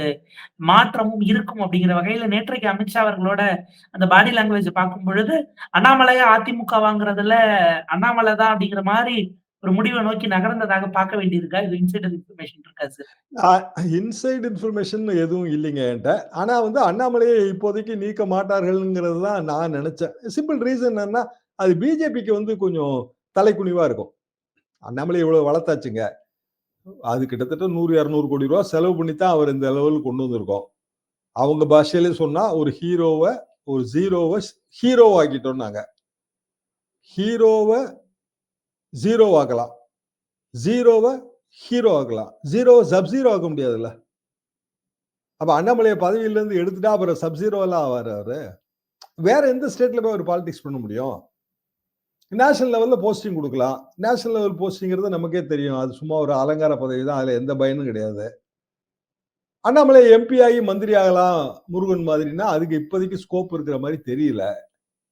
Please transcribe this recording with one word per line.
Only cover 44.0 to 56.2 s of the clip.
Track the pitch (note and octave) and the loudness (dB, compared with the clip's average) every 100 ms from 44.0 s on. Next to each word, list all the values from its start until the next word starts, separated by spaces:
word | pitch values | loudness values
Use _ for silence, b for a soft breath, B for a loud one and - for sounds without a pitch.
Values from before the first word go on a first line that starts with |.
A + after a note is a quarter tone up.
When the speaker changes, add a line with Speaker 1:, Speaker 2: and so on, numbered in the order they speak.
| _ _ _ _ _ _ _ _ _ _ _ _ _ _ | _ _ _ _ _ _ _ _ _ _ _ _ _ _
Speaker 2:
அப்ப | D#3+ | 0
அண்ணாமலையை | D3+ F#3+ B3 A3 G3+ | 2 2 2 2 2
பதவியில | F3+ A3 A3 G#3+ | 0 0 -2 -2
இருந்து | G#3+ F#3+ | -2 -2
எடுத்துட்டா, | F3 F#3 G#3+ | -2 -2 0
அப்புறம் | G#3 F#3 | 0 0
சப் | D#3+ E3 D#3 | -2 -4 -4
ஜீரோ | G#3+ G3+ | -4 -2
எல்லாம் | F#3+ F3 | -2 -2
ஆவாரு | C#3+ B2 A#2 | -2 -4 -6
அவரு? | G#2 G#2 C3+ A#2 F#2 _ _ _ _ - | -8 -8 -10 -12 -18 _ _ _ _ -20
வேற | - E3+ C4+ C#4+ | -4 2 4 4
எந்த | B3+ C4+ | 0 -4
ஸ்டேட்ல | - B3 A#3 | 0 0 0
போய் | A3 G#3 | -2 -2
ஒரு | |
பாலிடிக்ஸ் | E3+ F3 E3+ - | -4 -4 -6 -12
பண்ண | D3 C3+ | -12 -10
முடியும்? | A2 G#2+ C3+ G2+ - _ _ _ _ _ _ _ _ _ _ | -8 -8 -8 -10 -16 _ _ _ _ _ _ _ _ _ _
நேஷனல் | G#3 C4 C#4+ B3+ | 2 2 4 0
லெவல்ல | A3+ A#3 A#3+ | 2 2 2
போஸ்டிங் | G3+ G#3 G#3+ E3+ | 0 -4 -6 -6
கொடுக்கலாம். | C#3+ C3 B2+ C3 - - | -6 -2 -2 -4 -12 -6
நேஷனல் | G#3 A#3+ A#3 A3+ | -4 -2 -2 -2
லெவல் | G3+ E3 | -2 -2
போஸ்டிங்கிறது | F#3+ F#3+ F#3 F#3 G3+ | -6 -6 -6 -4 -4
நமக்கே | E3+ E3 F3 D3 | -4 -4 -6 -4
தெரியும், | D3+ C#3+ C3+ | -4 -4 -4
அது | C3 | -6
சும்மா | A#2+ D#3 | -8 -6
ஒரு | D#3 | -4